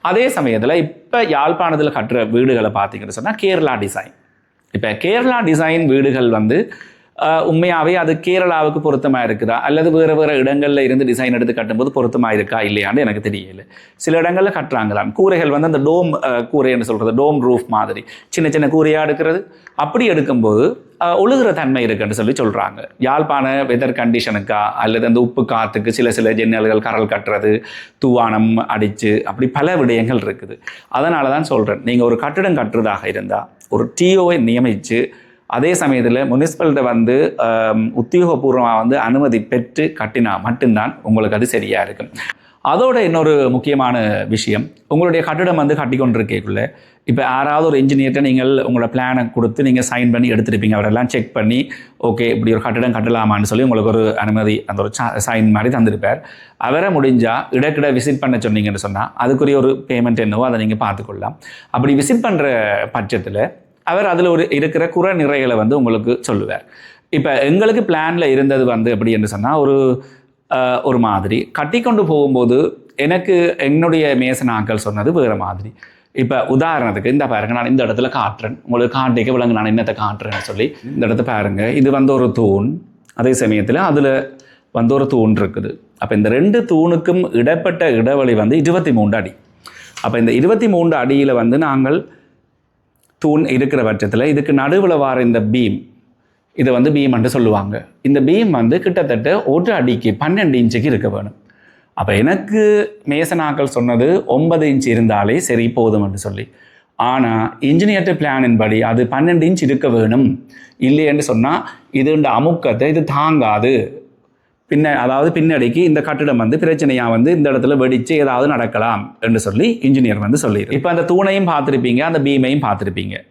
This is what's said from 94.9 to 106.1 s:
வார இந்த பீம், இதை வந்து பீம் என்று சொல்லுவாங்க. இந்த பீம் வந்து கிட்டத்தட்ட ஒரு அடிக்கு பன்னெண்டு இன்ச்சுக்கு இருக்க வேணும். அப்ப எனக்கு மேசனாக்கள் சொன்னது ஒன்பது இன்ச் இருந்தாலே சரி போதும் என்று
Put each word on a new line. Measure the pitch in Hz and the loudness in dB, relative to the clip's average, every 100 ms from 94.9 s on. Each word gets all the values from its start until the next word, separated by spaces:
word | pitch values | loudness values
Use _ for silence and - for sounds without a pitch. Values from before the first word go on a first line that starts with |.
| 160 | 2
வார | 135 127 | 0 2
இந்த | 120 117 | 2 2
பீம், | 107 123 110 101 - _ _ _ _ _ _ - | 0 0 0 -2 -8 _ _ _ _ _ _ -2
இதை | 131 | 0
வந்து | 123 139 | 4 2
பீம் | 147 139 123 | 2 2 2
என்று | 110 | 0
சொல்லுவாங்க. | 139 113 104 98 107 - _ | 2 2 2 -2 -8 -12 _
இந்த | 135 143 | 0 2
பீம் | 131 190 226 | 4 2 2
வந்து | 135 113 - | 2 2 0
கிட்டத்தட்ட | 190 180 147 117 123 202 | 0 -2 0 -2 0 0
ஒரு | 170 151 180 | 0 0 0
அடிக்கு | 196 127 120 113 104 | 0 0 0 -2 -2
பன்னெண்டு | 147 190 180 131 | -2 0 2 2
இன்ச்சுக்கு | 117 117 139 | 2 0 0
இருக்க | 110 110 | 0 -2
வேணும். | 98 101 - _ _ _ _ _ - | -6 -10 -14 _ _ _ _ _ -6
அப்ப | 98 101 | -2 2
எனக்கு | 127 190 202 214 214 208 208 - - | 2 0 -2 2 4 4 0 -6 -4
மேசனாக்கள் | 147 160 175 156 139 139 123 | -2 -2 -2 -2 -2 -2 0
சொன்னது | 120 117 135 185 - | 0 2 2 2 0
ஒன்பது | 131 165 165 151 | 0 2 2 2
இன்ச் | 135 131 | 0 0
இருந்தாலே | 117 113 104 101 143 | 2 2 2 0 0
சரி | 175 117 117 | 0 0 0
போதும் | 120 113 107 | 0 2 2
என்று | 98 | -2